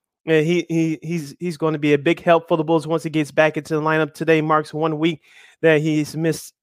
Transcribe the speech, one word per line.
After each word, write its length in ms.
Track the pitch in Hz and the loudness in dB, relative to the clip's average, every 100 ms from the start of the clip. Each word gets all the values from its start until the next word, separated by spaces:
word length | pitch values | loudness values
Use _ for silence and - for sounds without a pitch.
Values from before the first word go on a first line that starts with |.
| _ _ | _ _
And 220 | - 156 156 | 0 0 2
he, 180 | 175 - | 0 -2
he, 300 | 165 165 156 | -2 -2 -4
he's, 340 | 160 170 139 - | -6 -8 -8 -10
he's 160 | 180 151 | -10 -4
gonna 220 | 160 156 | -4 0
be 160 | 147 | 0
a 40 | 143 | 2
big 220 | 156 170 | 2 0
help 280 | 175 165 - | 2 2 2
for 80 | 165 | -2
the 80 | |
Bulls 220 | 156 165 151 | 0 -2 0
once 160 | 165 | -4
he 80 | 165 | -4
gets 200 | 156 143 | -4 -2
back 260 | - 156 156 | 2 2 0
into 180 | 147 | -4
the 60 | 156 | -4
lineup. 340 | 156 156 147 | 0 0 -2
Today 260 | - 160 160 | -2 0 2
marks 320 | 156 156 151 | 2 0 -2
one 260 | 151 160 151 | -4 -4 0
week 220 | 165 151 _ _ _ _ | -2 -2 _ _ _ _
that 180 | 160 151 | 2 4
he's 360 | 156 151 147 151 | 2 0 -2 -2
missed 380 | 165 156 - _ | -2 -4 -8 _